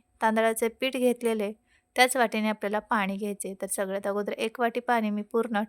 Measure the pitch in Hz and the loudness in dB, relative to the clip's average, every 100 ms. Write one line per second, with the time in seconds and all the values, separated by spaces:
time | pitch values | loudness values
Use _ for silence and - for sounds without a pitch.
0 | _ - 226 220 226 220 226 226 262 254 | _ -2 2 4 2 2 -2 0 -2 2
1 | 247 240 233 220 202 214 _ _ _ - | 2 2 0 -2 -4 -8 _ _ _ 4
2 | 254 262 220 220 214 214 202 208 - 226 | 4 4 0 2 0 0 -2 -2 0 0
3 | 196 196 208 202 190 196 196 - 190 196 | 0 -2 -6 -6 -8 -8 -6 -4 -2 -4
4 | 202 202 208 - 220 240 233 240 240 233 | -2 -2 -4 -4 -4 -2 -2 0 0 0
5 | 214 208 208 226 226 208 | 0 -4 -2 -2 0 -2